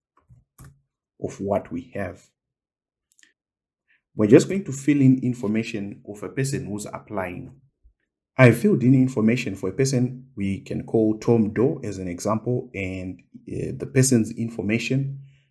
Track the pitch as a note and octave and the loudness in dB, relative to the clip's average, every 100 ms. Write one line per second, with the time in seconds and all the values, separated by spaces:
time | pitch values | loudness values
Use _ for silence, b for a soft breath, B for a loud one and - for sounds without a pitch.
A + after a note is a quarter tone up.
0 | _ _ _ - _ _ - _ _ _ | _ _ _ -20 _ _ -20 _ _ _
1 | _ _ - - G2 G2 - E2+ - G2 | _ _ -12 -8 -2 -2 -2 -10 -10 -8
2 | F2+ F2+ _ _ _ _ _ _ _ _ | -8 -10 _ _ _ _ _ _ _ _
3 | _ _ b _ _ _ _ _ _ _ | _ _ b _ _ _ _ _ _ _
4 | _ - G#2+ D3+ - F#3+ E3+ C3+ - C#3+ | _ 0 8 8 6 -4 -6 -4 0 4
5 | C3 B2+ B2 A#2 G2+ A2 A2+ G#2+ G2+ - | 6 4 0 -4 -2 -2 -4 -8 -10 -12
6 | - G2+ F#2 C3+ C3+ G2 F2+ G#2 G2+ - | -16 -12 -10 -6 -4 -4 -8 -10 -10 -14
7 | - G#2 F2+ F2+ F#2 - _ _ _ _ | -10 -8 -8 -10 -16 -20 _ _ _ _
8 | _ _ _ - B2 A2 G#3+ E3+ B2 C3+ | _ _ _ 6 6 6 2 2 4 4
9 | C3 A2 A2 B2 G#2+ F#2+ F#2+ - C3+ B2 | 4 2 2 2 -4 -6 -6 -2 0 0
10 | B2 - - - G2 G2 - G#2 - A2+ | -2 -4 -16 -6 -4 -4 -6 -8 -2 0
11 | G#2+ A2 - A#2 G2 G#2+ C3 E3 G#2 F#2+ | 2 0 2 2 2 2 0 0 -8 -8
12 | F#2 F2 G#2 A2 A#2+ B2 - F#2+ F#2 F#2 | -8 -6 -4 -2 -2 -4 -6 -8 -8 -6
13 | F#2 - _ - - F#2 E2 - - C3 | -10 -12 _ -20 -12 -8 -8 -8 -2 2
14 | C3 A#2+ G#2 - A2+ - G2 A2+ - C3+ | 4 4 2 -4 -6 -4 -2 -2 0 -2
15 | C3+ - B B B | -4 -8 B B B